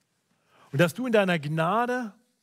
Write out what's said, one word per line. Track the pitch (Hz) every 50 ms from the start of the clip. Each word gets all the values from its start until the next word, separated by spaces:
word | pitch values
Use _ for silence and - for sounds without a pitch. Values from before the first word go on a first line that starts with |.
| _ _ _ _ _ _ _ _ _ _ _ _ _ _
Und | - 139
dass | 175 170 -
du | - 254
in | 254 220
deiner | 214 196 185 175 165
Gnade | 139 147 160 160 160 170 196 226 247 240 247 254 240 208 - _ _ _ _ _